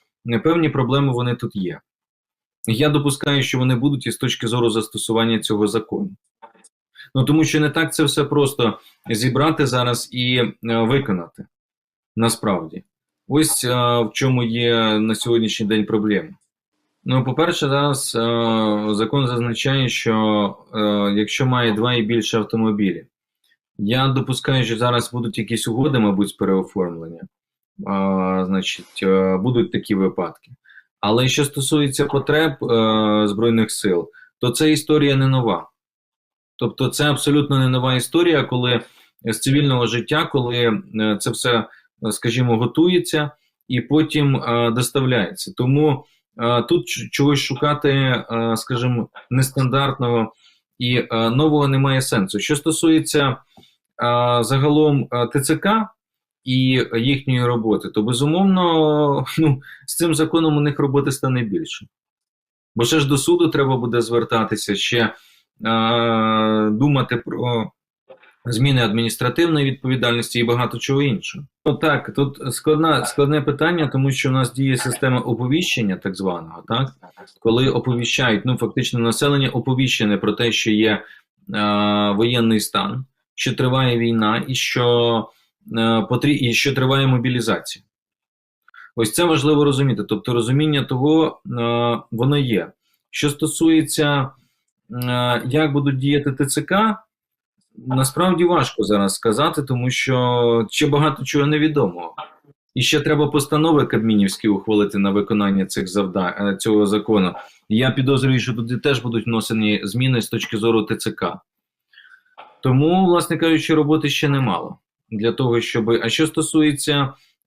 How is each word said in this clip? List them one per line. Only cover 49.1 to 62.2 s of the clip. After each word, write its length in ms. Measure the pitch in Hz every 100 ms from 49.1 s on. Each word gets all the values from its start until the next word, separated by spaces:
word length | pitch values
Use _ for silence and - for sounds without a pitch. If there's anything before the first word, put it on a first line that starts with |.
| - -
нестандартного 1040 | 127 131 139 131 135 139 - 123 117 107 - _ _ _ -
і, 280 | 123 123 120
е, 180 | 113 113
нового 380 | 127 156 147 139
немає 340 | 135 135 131
сенсу. 380 | 131 120 95 104
Що 160 | - 147
стосується, 720 | 160 156 165 160 156 151 139
е, 100 | 127 _ - _ _ _ - 120 120 120 120
загалом, 640 | 113 135 147 147 151 139 -
е, 160 | 120 117
Т 140 | 143
Ц 140 | 135 156
К 340 | 196 220 214 _ _ _ _ _
і 420 | 131 127 131 127 - 117
їхньої 500 | 123 135 - 123 120
роботи, 440 | 120 110 98 -
то, 140 | -
безумовно, 1200 | 107 123 147 170 196 185 175 160 156 151 147 139 135
<laughs> 60 | -
ну, 240 | 156 135 - - -
з 80 | -
цим 200 | 170 147
законом 420 | 156 165 160 147
у 40 |
них 180 | 147 143
роботи 320 | 143 139 139
стане 300 | 135 135 127
більше. 440 | 113 90 78 - - _ _ _